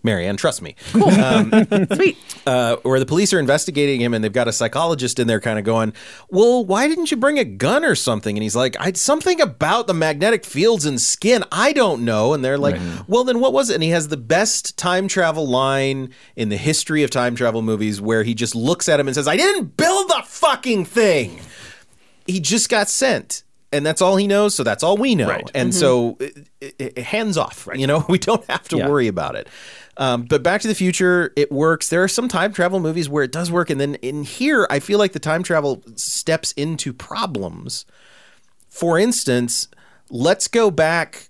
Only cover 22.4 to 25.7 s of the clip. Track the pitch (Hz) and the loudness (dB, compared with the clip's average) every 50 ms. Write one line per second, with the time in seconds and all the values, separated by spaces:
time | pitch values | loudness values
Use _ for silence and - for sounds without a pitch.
22.4 | 151 139 202 233 - - 240 214 202 - - - 269 262 196 117 - - - - | -2 0 0 0 0 0 0 0 0 0 -2 0 0 0 0 -2 -4 -8 -12 -12
23.4 | _ _ _ _ _ _ - 147 143 156 156 - 185 185 196 190 202 202 202 202 | _ _ _ _ _ _ -4 -2 -2 -2 0 2 2 4 4 2 2 2 2 2
24.4 | 208 208 - - 127 117 101 - - 165 202 202 254 277 233 160 113 101 98 107 | 2 2 0 0 0 -2 0 0 2 0 2 2 2 2 2 2 2 0 -2 -4
25.4 | - - - 139 123 120 | -6 -6 -4 -2 -2 0